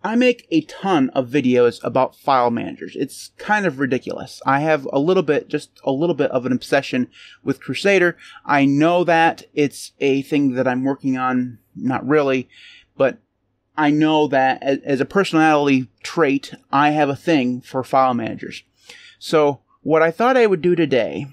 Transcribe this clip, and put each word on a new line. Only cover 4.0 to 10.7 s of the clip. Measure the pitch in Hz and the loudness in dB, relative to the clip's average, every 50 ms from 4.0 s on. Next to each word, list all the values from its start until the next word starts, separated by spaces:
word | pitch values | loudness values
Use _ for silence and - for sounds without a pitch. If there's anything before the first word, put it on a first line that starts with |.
| - - - - - - - - - | -4 -8 -10 -10 -12 -14 -18 -6 -2
I | 135 135 139 | 0 0 0
have | 151 160 156 147 135 - | 2 0 0 0 -2 -2
a | - 139 | -2 0
little | 143 170 185 190 | 0 2 2 2
bit, | 160 151 147 139 - _ | 2 0 -2 -2 -2 _
just | - 151 - _ _ _ | -8 -8 -8 _ _ _
a | - 139 | -6 -4
little | 135 135 165 175 165 | -2 -2 -2 -2 0
bit | 135 143 - | -2 -2 -2
of | - 131 123 | -2 -2 -2
an | 127 | -2
obsession | 127 123 - - 151 139 135 - - 127 123 - _ - - - - _ | -4 -4 -2 0 -2 -2 0 -2 -4 -4 -4 -6 _ -20 -20 -20 -20 _
with | _ - 139 - | _ -6 -6 -6
Crusader. | - - 131 - - 196 196 190 175 175 165 _ - - - - _ | -6 -10 -10 -2 0 2 2 4 2 0 -2 _ -18 -20 -20 -16 _
I | - 143 143 139 | 0 2 4 4
know | 139 139 143 151 165 175 180 175 | 4 4 2 2 2 2 2 2
that | 170 165 165 165 165 - - - _ _ | 2 2 4 4 2 0 -4 -14 _ _
it's | 143 147 135 - - - - _ _ | -2 -2 -2 -2 -10 -18 -18 _ _
a | 139 139 135 139 | 0 0 0 0
thing | 135 - 156 143 143 135 123 | -2 -2 -2 0 0 0 0
that | 127 127 | 0 -2
I'm | 127 | -2